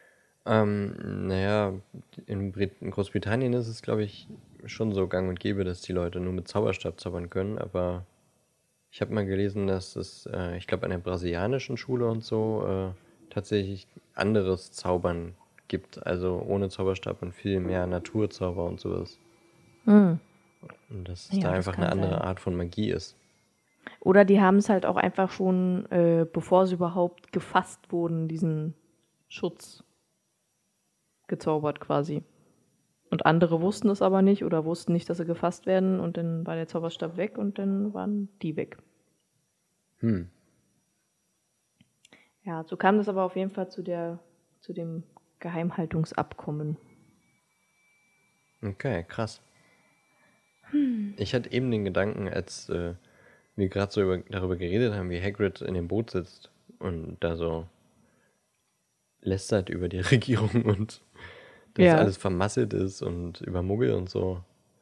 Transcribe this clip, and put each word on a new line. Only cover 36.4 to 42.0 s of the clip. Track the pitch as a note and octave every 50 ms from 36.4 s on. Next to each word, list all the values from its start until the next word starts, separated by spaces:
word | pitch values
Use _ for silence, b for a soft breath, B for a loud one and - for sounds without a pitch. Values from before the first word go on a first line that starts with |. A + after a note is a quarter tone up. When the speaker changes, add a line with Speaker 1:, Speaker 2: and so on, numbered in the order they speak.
| E3+
Speaker 2:
war | E3 E3
der | E3 E3 -
Zauberstab | - D#3+ E3 E3 E3 - E3+ D#3+ E3+
weg | F3 F#3+ G#3+ G#3+ A#3
und | G#3 G3 G3 G3
dann | G3 G3 G3 G3 G3+ G#3+ G3+
waren | F#3 F#3 G#3 G#3 G3+ G3 G3 - _
die | - D#3+ D#3
weg. | - - - - - _ _ _ _ _ _ _ _ _ _ _ _ _ _ _ _ _ _ _ _ _ _ _ _
Speaker 1:
Hm. | A2+ A#2 G#2 F2+ F2 F2+ - _ _ _ _ _ _ _ _ _ _ _ _ _ _ _ _ _ _ _ _ _ _ _ _ _ _ _ _ _ _ _ _ _